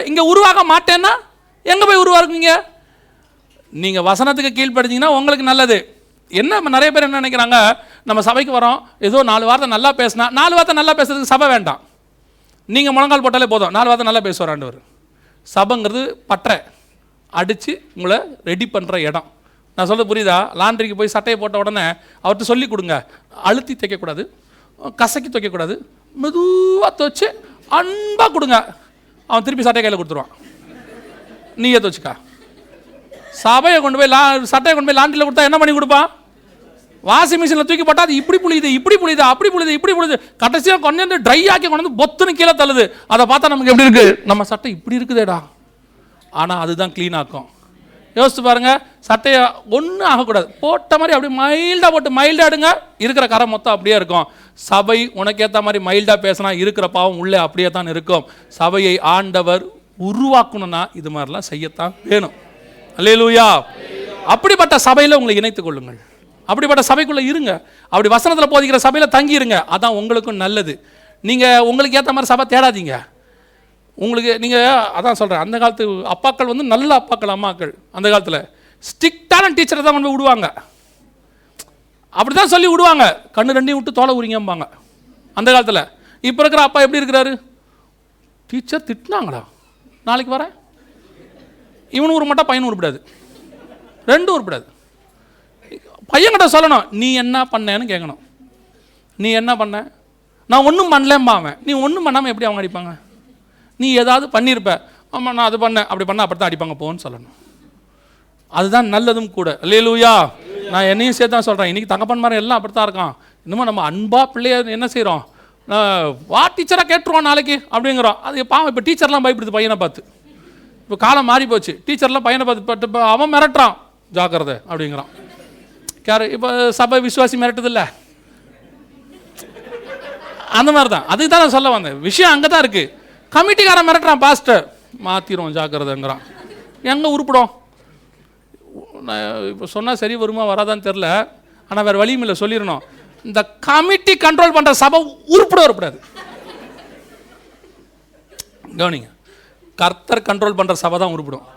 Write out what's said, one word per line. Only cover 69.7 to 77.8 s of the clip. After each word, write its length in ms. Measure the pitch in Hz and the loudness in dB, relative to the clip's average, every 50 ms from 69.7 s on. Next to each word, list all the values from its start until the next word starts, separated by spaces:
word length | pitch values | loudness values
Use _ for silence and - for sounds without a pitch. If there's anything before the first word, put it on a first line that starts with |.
அதான் 260 | 175 190 233 233 220 208 | -4 -2 -2 -2 -2 -4
உங்களுக்கும் 420 | 208 226 233 226 220 226 214 190 185 | -4 -4 -4 -4 -4 -6 -8 -6 -6
நல்லது. 300 | 190 214 214 185 156 139 - _ _ _ _ _ _ _ _ - | -4 -4 -4 -6 -6 -10 -14 _ _ _ _ _ _ _ _ -6
நீங்க 220 | 202 254 254 247 247 247 240 240 | -4 0 2 4 6 6 6 4
உங்களுக்கு 360 | 233 240 262 277 269 247 277 | 2 2 0 0 2 2 0
ஏத்த 160 | 262 285 269 | 0 0 -2
மாதிரி 140 | 269 262 254 247 | -2 0 0 2
சபை 120 | 247 262 - | 0 2 2
தேடாதீங்க. 460 | 247 262 262 254 214 196 170 147 131 117 - _ _ _ _ _ _ _ _ _ _ _ _ _ _ _ _ _ - | 2 2 2 2 0 -2 -8 -10 -10 -12 -12 _ _ _ _ _ _ _ _ _ _ _ _ _ _ _ _ _ -12
உங்களுக்கு, 340 | - 196 233 240 233 233 240 226 220 | -8 -6 -4 -2 -2 0 -2 -2 -2
நீங்க, 180 | 233 240 247 240 240 254 269 247 214 202 - | -2 0 2 2 4 4 2 2 0 -2 -6
அதான் 240 | 170 196 240 220 - | -4 -2 -2 -2 -2
சொல்றேன், 200 | 220 190 185 156 | -2 -2 -2 -4
அந்த 160 | 165 208 226 | -4 -4 -4
காலத்து 280 | 233 240 233 208 226 220 208 196 185 190 | 0 0 0 0 -2 -6 -6 -6 -8 -6
அப்பாக்கள் 420 | - 180 - - 269 262 262 254 247 | -8 -8 -2 -2 -4 -2 -2 -4 -4
வந்து 120 | 240 269 294 | -4 -4 -2
நல்ல 260 | 247 220 240 277 302 285 | -2 -2 0 2 2 2
அப்பாக்கள், 340 | 269 285 - 240 233 220 202 190 | 2 2 -2 -6 -6 -4 -6 -6
அம்மாக்கள். 380 | 196 208 196 180 180 170 147 - _ | -6 -6 -8 -8 -8 -12 -12 -14 _